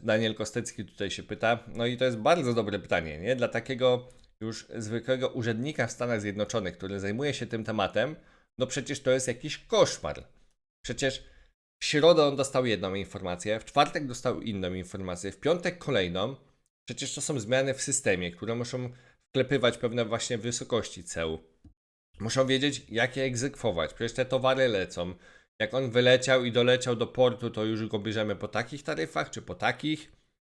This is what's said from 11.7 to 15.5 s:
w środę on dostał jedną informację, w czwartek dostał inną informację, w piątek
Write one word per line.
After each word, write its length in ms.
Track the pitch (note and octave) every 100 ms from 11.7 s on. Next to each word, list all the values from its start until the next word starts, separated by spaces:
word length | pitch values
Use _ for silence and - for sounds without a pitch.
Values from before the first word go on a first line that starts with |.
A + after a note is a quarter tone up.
| -
w 40 | -
środę 380 | D3+ D#3 E3
on 120 | D3 C#3
dostał 300 | C3+ C3 B2+
jedną 280 | G2+ F#2+
informację, 680 | G2 F#2 G2+ F#2 F2+ G#2+ A2
w 60 | -
czwartek 420 | C#3+ D3 E3+ C#3+
dostał 340 | A#2+ B2+ F2
inną 320 | - G2+ F2+
informację, 580 | F#2 F2+ F#2+ F#2 F2 G2
w 80 | -
piątek 380 | C#3+